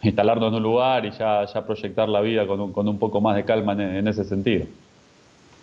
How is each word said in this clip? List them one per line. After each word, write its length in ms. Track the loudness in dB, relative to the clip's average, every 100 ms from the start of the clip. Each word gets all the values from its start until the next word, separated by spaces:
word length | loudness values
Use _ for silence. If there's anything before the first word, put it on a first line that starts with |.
instalarnos 460 | 0 2 2 2 0
en 60 |
un 80 | 0
lugar 420 | 0 2 2 0
y 60 | -2
ya, 340 | -4 0 0
ya 200 | -2 -6 -6
proyectar 420 | -6 -4 -2 2
la 140 | 2
vida 240 | 2 2 0
con 120 | -2
un, 120 | -2
con 160 | -2 -2
un 100 | 0
poco 220 | 0 2
más 160 | 2 2
de 80 |
calma 300 | 2 0 0
en, 60 | -2
en 280 | -2 -2 -2
ese 160 | -2
sentido. 420 | -2 -2 0 0 -2 -12 -20 -20 _ _ _ _ -20 -20